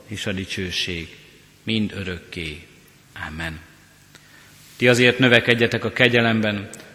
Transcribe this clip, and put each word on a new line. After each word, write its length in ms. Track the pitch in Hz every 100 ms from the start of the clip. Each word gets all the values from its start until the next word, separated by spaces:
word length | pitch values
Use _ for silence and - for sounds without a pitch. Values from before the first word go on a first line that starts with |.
| -
és 180 | 104 110
a 60 |
dicsőség 840 | 95 95 - 92 - - 85 80 - - - _ _
mind 280 | - 110 104 98
örökké. 720 | 92 87 - 87 80 76 - - _ _ _ - 80
Amen. 320 | 78 82 78 - - _ _ _ - _ - - - - -
Ti 100 | 123
azért 320 | 120 123 120
növekedjetek 640 | 131 117 123 117 117 113
a 80 | 107
kegyelemben, 800 | - 123 120 117 110 107 104 101 - -